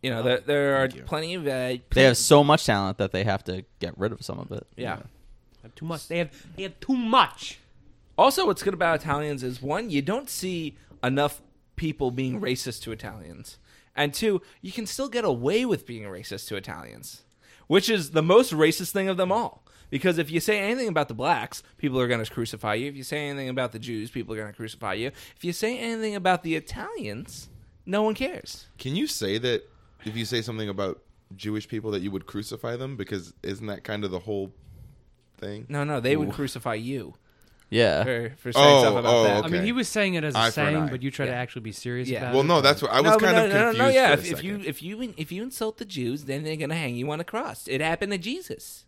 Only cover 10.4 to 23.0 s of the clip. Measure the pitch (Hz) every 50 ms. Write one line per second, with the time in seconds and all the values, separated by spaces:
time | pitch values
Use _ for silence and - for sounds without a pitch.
10.4 | 185 185 180 170 160 147 - - - _ - - - 127 131 139 143 143 - -
11.4 | - _ _ _ _ _ _ - 165 156 147 - 143 127 123 127 131 127 - -
12.4 | 196 123 127 123 - 135 113 - - 117 113 104 - 104 110 107 82 76 85 -
13.4 | - - - _ _ _ _ _ _ _ _ - 147 147 139 - 226 220 202 180
14.4 | - - - _ - 190 185 - 220 190 - - 262 277 220 240 220 190 131 117
15.4 | 120 139 190 226 254 247 190 - - - 120 113 107 101 95 90 104 - 101 101
16.4 | - - 107 98 98 - 90 80 69 58 55 57 - - - - _ _ _ _
17.4 | _ _ - _ _ _ 156 196 196 - 226 202 160 139 156 160 156 165 185 226
18.4 | 262 - 170 151 156 160 160 - 185 - - 196 190 190 185 180 185 180 190 226
19.4 | 233 - - _ _ _ _ _ - - - 135 - 185 170 165 165 143 160 165
20.4 | - - 214 208 196 202 240 262 254 220 170 156 143 - - 107 123 180 170 120
21.4 | 107 - - - - - _ _ - 143 127 131 127 120 123 117 110 - - -
22.4 | 117 110 - 104 - 107 104 113 127 143 143 139